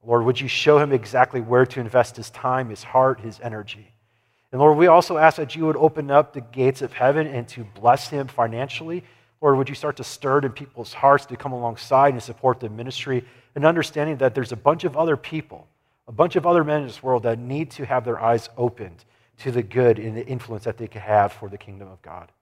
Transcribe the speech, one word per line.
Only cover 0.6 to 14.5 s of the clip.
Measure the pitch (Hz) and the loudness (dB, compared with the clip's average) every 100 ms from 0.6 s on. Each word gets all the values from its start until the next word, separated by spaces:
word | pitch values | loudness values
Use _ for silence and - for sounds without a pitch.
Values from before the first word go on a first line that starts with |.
| 151 147 | 4 4
him | 147 | 4
exactly | 131 104 127 127 127 | 0 0 0 0 0
where | 113 123 | 0 2
to | 127 131 | 2 0
invest | 113 123 117 | 0 2 2
his | - 107 | -4 -18
time, | - 131 127 120 | -8 -4 -4 -6
his | 104 | -12
heart, | - 127 131 113 | -2 2 2 0
his | 110 101 | -10 -12
energy? | 120 107 104 - _ _ _ _ _ _ _ | -12 -12 -14 -18 _ _ _ _ _ _ _
And | 127 | 4
Lord, | 147 151 | 4 6
we | 175 | 8
also | 165 175 165 | 6 6 4
ask | 160 160 | 4 4
that | 143 | -8
you | 160 160 | -4 -2
would | 143 | 2
open | 156 156 139 | 0 0 2
up | 143 151 | 2 2
the | 139 | -8
gates | 117 123 131 135 | -12 -2 -2 0
of | 131 | -10
heaven | - 127 147 | 0 2 2
and | 156 131 117 | -2 -6 -10
to | - | -16
bless | 107 - 117 139 - | -18 0 2 2 -2
him | 143 135 | -8 -6
financially. | - 117 113 131 - 165 180 - _ _ _ | -4 -4 -4 -8 -10 -10 -12 -12 _ _ _
Lord, | 147 135 | 2 2
would | 139 | 0
you | |
start | 139 147 139 | -4 -8 -8
to | |
stir | 127 - 139 139 | -12 -8 0 0
it | |
in | 139 | 0
people's | - 139 - 113 | -8 -18 -16 -16
hearts | - 139 139 - | 0 4 4 2
to | 123 | -12
come | 143 | -10
alongside | 123 120 110 - 135 139 | -6 -8 -8 0 4 4
and | 127 | 0
support | 113 113 131 120 | -10 -2 -2 0
the | 117 | -6
ministry, | 107 123 - 143 127 120 _ _ | -10 -12 -12 -6 -6 -6 _ _
and | 147 | 0
understanding | 156 170 - 151 151 139 | 2 2 -4 -4 -4 0
that | 131 | 0
there's | 139 113 | 0 -6